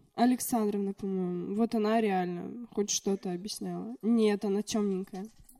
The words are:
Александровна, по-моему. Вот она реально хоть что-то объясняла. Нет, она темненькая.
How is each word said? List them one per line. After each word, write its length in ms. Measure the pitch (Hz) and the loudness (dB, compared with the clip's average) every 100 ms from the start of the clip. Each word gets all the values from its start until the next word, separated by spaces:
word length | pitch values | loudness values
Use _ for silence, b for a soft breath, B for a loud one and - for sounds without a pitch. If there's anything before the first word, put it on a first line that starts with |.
| b | b
Александровна, 760 | - 240 247 - 240 208 202 196 | 2 4 4 0 0 2 0 -2
по-моему. 600 | 196 196 190 180 175 180 202 | -4 -4 -2 -2 -2 -4 0
Вот 180 | 226 | 0
она 260 | 233 214 226 | 2 2 4
реально 680 | 214 185 180 175 - 226 240 | 4 2 0 -4 -8 -12 -8
хоть 180 | - 208 | -4 -2
что-то 420 | - - 196 190 | -2 -2 -2 -2
объясняла. 640 | 175 208 - 185 175 202 254 | -6 -6 -8 -6 -6 -8 -4
Нет, 420 | 208 233 214 202 | 2 4 4 2
она 180 | 214 196 | 0 -2
темненькая. 640 | - 226 208 190 196 190 214 - - - | 0 0 0 -2 -4 -10 -14 -16 -20 -20